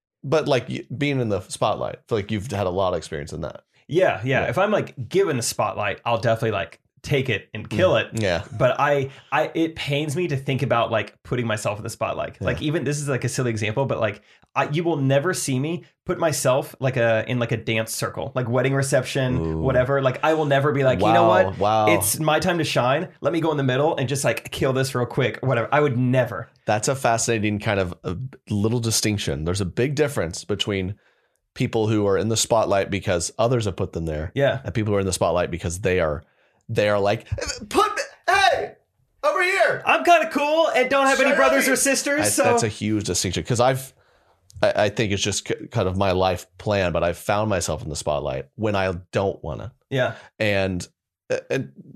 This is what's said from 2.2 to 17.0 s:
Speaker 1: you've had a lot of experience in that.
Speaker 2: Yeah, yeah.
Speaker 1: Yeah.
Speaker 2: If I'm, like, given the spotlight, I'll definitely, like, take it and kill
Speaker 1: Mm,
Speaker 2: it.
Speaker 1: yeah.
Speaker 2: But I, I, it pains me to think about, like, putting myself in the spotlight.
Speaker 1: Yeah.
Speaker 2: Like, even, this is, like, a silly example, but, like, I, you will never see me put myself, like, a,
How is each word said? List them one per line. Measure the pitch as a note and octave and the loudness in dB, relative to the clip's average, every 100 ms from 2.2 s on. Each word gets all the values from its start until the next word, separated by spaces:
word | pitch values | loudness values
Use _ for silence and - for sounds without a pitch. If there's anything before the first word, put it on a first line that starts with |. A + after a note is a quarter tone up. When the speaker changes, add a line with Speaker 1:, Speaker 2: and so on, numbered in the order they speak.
| G#2 | -2
Speaker 1:
you've | G#2+ G#2 | -4 -4
had | G2+ F#2 | -2 0
a | |
lot | F#2 F#2 | 0 0
of | F2 | -2
experience | - D2+ D2+ | -4 -10 -8
in | D#2 | -8
that. | D2+ - _ _ - | -10 -12 _ _ -4
Speaker 2:
Yeah, | E3 E3 G2 | 2 2 0
yeah. | B2+ B2 | 0 0
Speaker 1:
Yeah. | F2+ | 0
Speaker 2:
If | C#3+ | 0
I'm, | G#3 | 0
like, | F#3+ - - G#2 | 0 -2 -10 -2
given | F#3 F#3+ B2+ | 0 2 0
the | |
spotlight, | - - G#2+ G2+ G#2 - A#2 | -2 -2 -4 -2 -4 -4 -2
I'll | A2+ | 0
definitely, | A2+ A2+ A2+ | 2 0 0
like, | G2 - - _ _ | -2 -6 -12 _ _
take | - C#3+ C3 | -2 0 0
it | G2+ - | -2 -4
and | G#2+ - | -14 -4
kill | G#3 F3+ | 2 4
Speaker 1:
Mm, | A#2 - | 4 0
Speaker 2:
it. | A2+ | 0
Speaker 1:
yeah. | G2 E2+ - G#2+ | 0 0 -2 0
Speaker 2:
But | B2+ - | 2 2
I, | D3 C#3+ C3+ - - | 2 2 0 -8 -4
I, | D3+ D#3 D#3+ | -2 0 0
it | D#3+ - | -2 -4
pains | C#3 C#3+ D3+ D3 | -4 -2 -2 -2
me | F3 | -2
to | C3+ | -2
think | C#3+ B2+ | -2 -2
about, | B2 A#2 A2 | 0 0 2
like, | A2 G#2 - | 0 -2 -10
putting | - B2+ A#2 | -6 -4 -2
myself | G#2+ G#2 G#2+ | -2 -4 -6
in | |
the | G#2+ | -8
spotlight. | - G2+ D2 D#2 - | -6 -4 -4 -8 -6
Speaker 1:
Yeah. | G2 | -4
Speaker 2:
Like, | - | -2
even, | D3+ D#3+ | -2 -2
this | C3+ D3 | -2 -4
is, | C#3+ | -2
like, | C3 | -2
a | A#2+ | -2
silly | - B2 | -2 -2
example, | G#2+ G#2 A2 C3 | -2 -2 -2 -2
but, | G2+ | 0
like, | G#2+ G#2 _ _ _ | -2 -4 _ _ _
I, | C3 D3 | -4 -2
you | D3+ | 0
will | E3+ D3 | 0 0
never | C3+ C#3 F3 | 2 2 0
see | - - B2+ | -2 -2 -2
me | D3+ E3+ - _ - | -2 -6 -10 _ -8
put | F3 | -2
myself, | E3 C#3 C3+ B2+ - - | -2 0 2 0 -2 -4
like, | C3 | -2
a, | A#2+ | 2